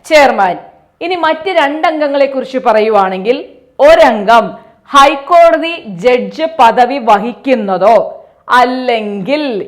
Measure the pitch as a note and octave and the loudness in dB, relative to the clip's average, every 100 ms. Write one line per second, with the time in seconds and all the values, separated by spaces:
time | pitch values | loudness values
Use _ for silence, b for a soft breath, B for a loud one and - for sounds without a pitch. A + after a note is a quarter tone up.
0 | - D#4 C4 A3 F#3+ E3+ - _ _ _ | 0 2 2 2 -2 -2 -12 _ _ _
1 | E4+ F4+ D#4+ D#4+ F#4+ E4+ C#4+ D#4 E4+ D#4 | -8 -4 -2 -4 -2 -2 -2 -2 -4 -2
2 | D4 C#4 C#4 C4 A#3+ C4 A#3+ G#3+ A3 G#3 | -4 -2 -2 -2 -6 -4 0 0 2 0
3 | F#3+ F#3 G3+ C#4+ - - _ - C#4+ E4 | 0 -2 -4 -4 -6 -20 _ 2 4 6
4 | C#4+ A3 G3 A#3 G3 - B B _ C#4 | 4 2 2 2 0 -10 B B _ 2
5 | C#4+ D4+ - F4 E4+ D#4+ E4 E4+ A3 E3+ | 2 0 2 4 4 2 -4 -10 -12 -4
6 | A#3+ B3 G3+ - D#4+ D4+ A#3 A3 B3 C#4 | 0 0 -2 -6 -6 2 2 4 0 0
7 | A3 G3+ A#3 - C#4 A#3+ G3 F#3 G3 G#3+ | 0 0 -2 -8 -4 -2 -2 0 2 2
8 | - - B B - B3 B3 B3+ B3 A3+ | 0 -10 B B -2 2 2 -2 -4 -4
9 | G#3 G3+ F#3 D4 C#4+ G#3 | -6 -8 -4 -4 -4 -6